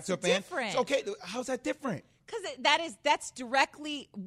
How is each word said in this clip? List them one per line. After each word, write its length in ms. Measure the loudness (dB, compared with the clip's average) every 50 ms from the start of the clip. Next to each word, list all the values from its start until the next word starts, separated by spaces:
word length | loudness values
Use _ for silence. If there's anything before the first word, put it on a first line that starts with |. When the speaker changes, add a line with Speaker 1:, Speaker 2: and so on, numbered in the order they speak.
| 0
Speaker 1:
that's 20 | 0
Speaker 2:
to 40 | -2
a 20 | 0
fan? 180 | 4 4 4
Speaker 1:
different. 360 | 2 2 -4 -4 -4 -2 0 0
Speaker 2:
So, 60 | 0
okay, 200 | 2 2 2 0
th-, 140 | 0 -2 -8 -8
how's 240 | -8 -8 -6 -6 -4
that 180 | -4 -4 -4 -2
different? 400 | -4 -4 -4 -4 -4 -4 -6 -8 _ _ _ _
Speaker 1:
'Cause 140 | -10 -8 -6 -6
it, 180 | -6 -4 2
that 180 | 4 4 4 4
is, 140 | 2 -2 -6 0
that's 280 | 2 2 2 2 0 -6
directly 760 | -12 -10 -4 2 4 4 4 4 0 -8 -8 -8 -8 -8 -10 -12 -14 -14 -12